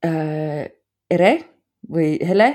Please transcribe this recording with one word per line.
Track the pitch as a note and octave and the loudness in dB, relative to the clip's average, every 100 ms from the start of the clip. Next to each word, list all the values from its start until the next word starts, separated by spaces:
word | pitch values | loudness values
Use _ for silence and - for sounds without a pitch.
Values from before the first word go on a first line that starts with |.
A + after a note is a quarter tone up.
| E3+ | -4
äh, | D#3+ D#3 D#3 D3+ D3 - _ _ _ - | -2 -4 -4 -6 -6 -10 _ _ _ -2
ere | F3 F#3 F3+ - _ _ _ - | 2 4 2 -4 _ _ _ -8
või | D#3+ D#3 D3+ F3 | -2 -2 -2 0
hele, | F#3+ A#3+ | 2 2